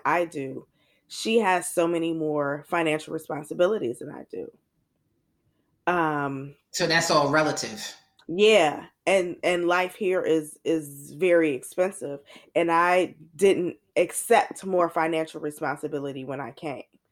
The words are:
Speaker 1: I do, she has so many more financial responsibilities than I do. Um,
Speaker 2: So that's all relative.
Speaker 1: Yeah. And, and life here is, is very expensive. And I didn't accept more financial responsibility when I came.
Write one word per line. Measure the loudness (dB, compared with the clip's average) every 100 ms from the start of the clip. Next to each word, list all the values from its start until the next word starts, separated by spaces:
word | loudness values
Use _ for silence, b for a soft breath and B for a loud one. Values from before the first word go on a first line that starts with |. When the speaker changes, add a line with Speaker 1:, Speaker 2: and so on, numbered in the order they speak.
Speaker 1:
I | 0 0 0
do, | -4 -8 -10 -16 _ _ _ _
she | -8 0 2
has | 4 2 0
so | 0 0
many | 0 -2
more | -2 -2 -2 -2 -4 -4
financial | -2 0 -2 -4
responsibilities | -10 -8 -10 -6 0 0 0 -4 -8
than | -12
I | -14 -14
do. | -12 -14 -16 _ _ _ _ _ _ _ _ _ _ _ _ -2
Um, | 0 0 0 -4 -6 -10 -16 _
Speaker 2:
So | -4 0
that's | 2 2
all | 2 4
relative. | 2 2 0 -6 -8 -12 -14 _ _ -8
Speaker 1:
Yeah. | 2 6 6 6 2 -8 _ 0
And, | 2 2 -2
and | 0 0 2
life | 2 0 -2
here | -2 0
is, | 2 0 0 -6
is | -2 -2 -2 -12 -16
very | -2 4 6 4
expensive. | 0 -4 -2 -2 -2 -10 -10 -14 B B
And | -2 2
I | 4 4 4 2 -4 -20
didn't | 2 4 4 0 -6 _ 0
accept | 0 -2 2 2 2 -4
more | -2 0 2
financial | 0 0 0 -4 -6
responsibility | -10 -6 -6 -4 -6 -6 -6 -8
when | -8 -8
I | -8
came. | -10 -10 -10 -14 _ _